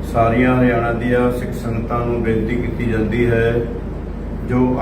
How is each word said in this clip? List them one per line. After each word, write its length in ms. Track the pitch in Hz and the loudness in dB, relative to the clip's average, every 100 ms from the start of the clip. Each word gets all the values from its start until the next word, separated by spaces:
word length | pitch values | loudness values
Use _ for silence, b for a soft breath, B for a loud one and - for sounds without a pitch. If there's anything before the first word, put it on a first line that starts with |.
| - | -2
ਸਾਰੀਆਂ 480 | 120 117 120 127 127 | 0 2 4 4 4
ਹਰਿਆਣਾ 320 | 123 - 117 | 4 2 0
ਦੀਆਂ 380 | 117 123 123 123 | 0 0 2 2
ਸਿੱਖ 220 | 120 - | 0 -4
ਸੰਗਤਾਂ 520 | - 117 113 113 120 120 | -4 -4 -4 -2 -2 -2
ਨੂੰ 180 | 120 | -2
ਬੇਨਤੀ 320 | 110 110 101 123 | 0 0 0 -2
ਕੀਤੀ 300 | 117 - 113 | -2 -2 -2
ਜਾਂਦੀ 400 | 113 107 120 113 | 0 0 2 2
ਹੈ, 360 | 113 117 120 117 - - - - - - - - | 4 2 0 -2 -4 -6 -8 -8 -8 -8 -6 -2
ਜੋ 300 | 123 127 127 | 2 2 2